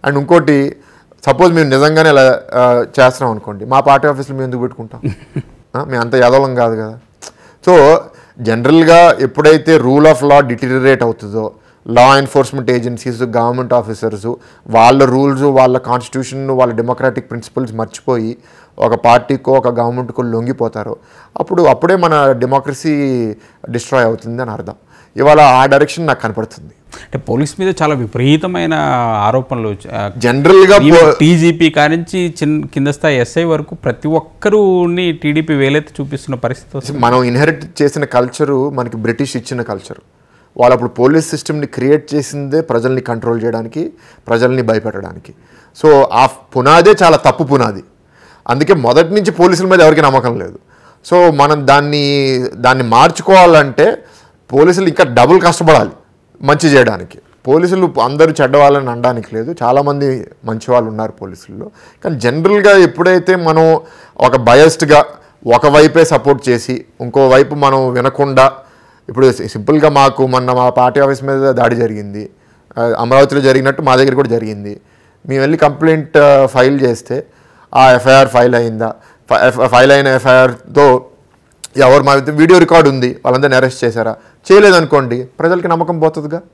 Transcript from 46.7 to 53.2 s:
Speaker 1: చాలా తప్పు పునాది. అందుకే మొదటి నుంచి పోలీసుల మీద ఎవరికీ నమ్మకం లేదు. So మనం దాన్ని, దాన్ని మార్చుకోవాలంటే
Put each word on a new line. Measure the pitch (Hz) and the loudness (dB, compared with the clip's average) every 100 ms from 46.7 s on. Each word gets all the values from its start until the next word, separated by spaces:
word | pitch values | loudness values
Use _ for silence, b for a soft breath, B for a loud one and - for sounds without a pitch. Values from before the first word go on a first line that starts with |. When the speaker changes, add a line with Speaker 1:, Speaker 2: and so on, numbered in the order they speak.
| 160 170 208 | 4 4 4
Speaker 1:
చాలా | 175 151 | 2 2
తప్పు | 147 - | 0 -2
పునాది. | 147 139 113 98 - _ b b b b - | -2 0 -2 -6 -16 _ b b b b -8
అందుకే | 123 151 | -4 0
మొదటి | 185 117 123 165 | 0 0 0 0
నుంచి | 208 185 | -2 -4
పోలీసుల | 160 180 175 185 | 0 0 2 0
మీద | 185 | 4
ఎవరికీ | 156 156 | 4 4
నమ్మకం | 151 135 120 117 | 2 0 -2 -6
లేదు. | 90 - _ b b b - | -10 -16 _ b b b -2
So | 175 175 147 | 2 4 2
మనం | 143 151 135 | 0 0 2
దాన్ని, | 139 143 147 143 143 135 127 123 - | 2 2 -4 -2 -2 -2 -4 -6 -2
దాన్ని | 123 131 | 0 0
మార్చుకోవాలంటే | 123 113 156 165 | 0 2 2 0